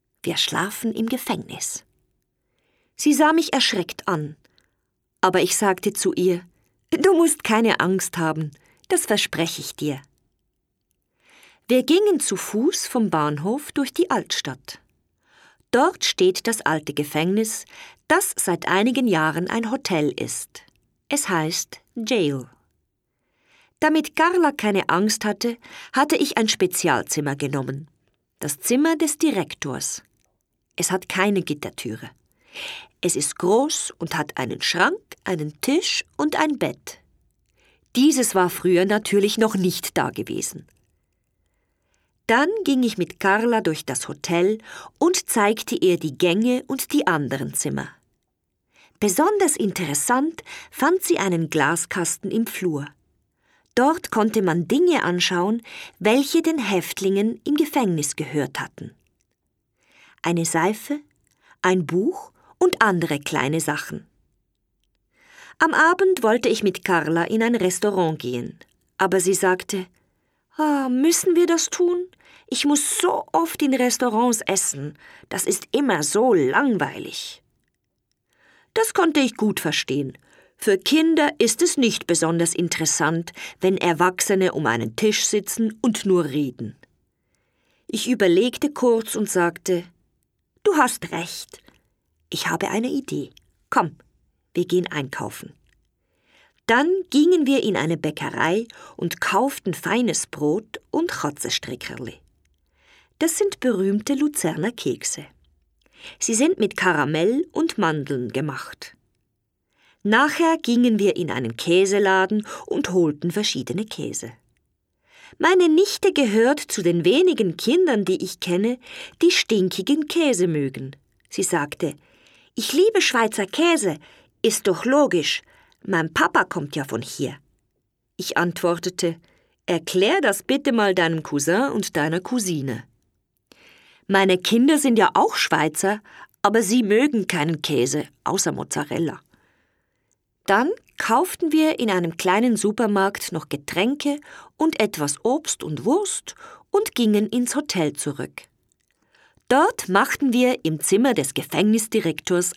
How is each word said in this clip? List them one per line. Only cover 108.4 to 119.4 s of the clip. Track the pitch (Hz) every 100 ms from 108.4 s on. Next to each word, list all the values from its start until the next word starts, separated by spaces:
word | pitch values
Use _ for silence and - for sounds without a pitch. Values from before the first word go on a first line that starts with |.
| 151 131 - - - _ _ _ _ _ _ _ _ _ _ _
Nachher | 202 226 294 294 330 320
gingen | 233 240 247 214
wir | 202 -
in | 165
einen | 113 117 117
Käseladen | - 180 196 202 196 190 190 214 214 - -
und | - -
holten | 180 160 147 170
verschiedene | 208 208 139 120 165 220
Käse. | - 120 110 113 - _ _ _ _ _ _ _ _ - -
Meine | 320 381 339
Nichte | 311 415 - 392
gehört | 294 240 214 240 294
zu | - -
den | 175 170 165
wenigen | 269 370 254 190 156
Kindern, | - 339 349 220 185
die | 190
ich | 180 -
kenne, | 180 175 220 247 - - - -
die | 339
stinkigen | -